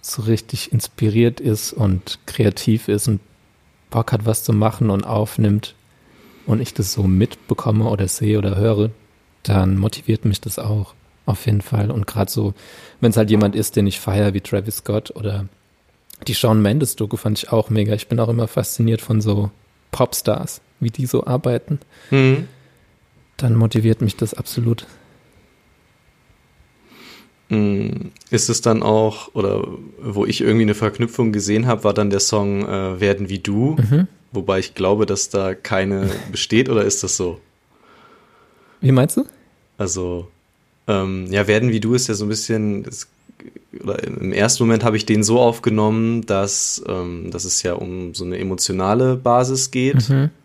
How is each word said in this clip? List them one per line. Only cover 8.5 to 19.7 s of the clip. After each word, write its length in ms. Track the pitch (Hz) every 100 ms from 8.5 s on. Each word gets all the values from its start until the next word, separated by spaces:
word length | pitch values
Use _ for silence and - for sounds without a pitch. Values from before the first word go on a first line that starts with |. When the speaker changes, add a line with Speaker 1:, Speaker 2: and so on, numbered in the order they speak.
| 98
Speaker 1:
höre, 360 | 113 104 110 110 _ _ _ _
dann 360 | - 95 92 95
motiviert 460 | 101 - - 110 113
mich 160 | 101
das 180 | - -
auch 340 | 107 107 98 - _ _ -
auf 220 | 98 -
jeden 140 | 104
Fall. 280 | - 110 104
Und 160 | - 101
grad 240 | - 98
so, 240 | - 104 101 - - - _
wenn's 160 | 120 110
halt 140 | 107
jemand 240 | 107 101 104
ist, 200 | 104 -
den 120 | 101
ich 120 | -
feier, 360 | - 98 104 98
wie 60 |
Travis 360 | - 104 101 -
Scott 320 | - 107 - -
oder 320 | 104 98 98 _ _ _ _ _ _ - -
die 80 | 113
Shawn 260 | 117 110
Mendes-Doku 560 | 104 113 135 - 104 113
fand 220 | 107 107
ich 120 | -
auch 200 | 113 -
mega. 220 | 110 104
Ich 140 | 104 -
bin 120 | 117
auch 100 | 113
immer 180 | 117 113
fasziniert 540 | - 101 - 113 110
von 200 | - 110
so 280 | 107 101 101 _ _